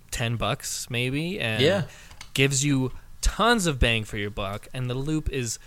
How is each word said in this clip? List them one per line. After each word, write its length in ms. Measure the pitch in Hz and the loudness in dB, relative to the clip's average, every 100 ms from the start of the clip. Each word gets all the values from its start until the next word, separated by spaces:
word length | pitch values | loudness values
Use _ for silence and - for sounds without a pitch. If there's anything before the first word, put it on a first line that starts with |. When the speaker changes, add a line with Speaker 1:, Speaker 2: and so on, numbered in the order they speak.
| - | -10
Speaker 1:
ten 260 | - 117 117 | -2 -2 0
bucks 520 | 107 131 - - - | -2 -2 -6 -8 -4
maybe, 500 | 120 127 143 170 202 | -2 0 0 -2 -2
and 220 | 113 110 | -2 4
Speaker 2:
Yeah. 200 | 143 196 - - - - - | 4 4 -2 -8 -18 -18 -6
Speaker 1:
gives 320 | - 135 135 | 2 4 4
you 280 | 147 135 127 - - - | 2 2 0 -4 -14 -2
tons 440 | - - 220 233 170 | 0 4 4 4 2
of 120 | 131 | 2
bang 240 | 123 113 | 2 2
for 140 | 104 107 | 0 -4
your 140 | 101 | -4
buck, 360 | 107 98 104 - | -4 -4 -6 -8
and 160 | 131 123 | -6 -4
the 60 | |
loop 340 | 127 143 156 - | -2 -2 -2 0
is 300 | 135 117 - | -2 -4 -6